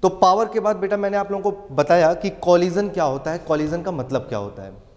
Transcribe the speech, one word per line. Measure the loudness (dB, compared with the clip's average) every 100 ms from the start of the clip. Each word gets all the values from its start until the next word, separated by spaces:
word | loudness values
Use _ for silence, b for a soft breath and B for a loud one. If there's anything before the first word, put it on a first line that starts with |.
तो | -2
पावर | 2 4 4 0
के | -2
बाद | -2 -2
बेटा | -2 -2
मैंने | -2 -2
आप | -4
लोगों | -4 -4
को | -6 -4
बताया | -2 4 6 4
कि | 2 -4
collision | -2 4 4 4 0 -2
क्या | 0
होता | -2 -2 -4
है, | -6
collision | -2 0 0 -2
का | -4
मतलब | -6 -4 -4
क्या | -4 -6
होता | -8 -10
है। | -16 -18 -20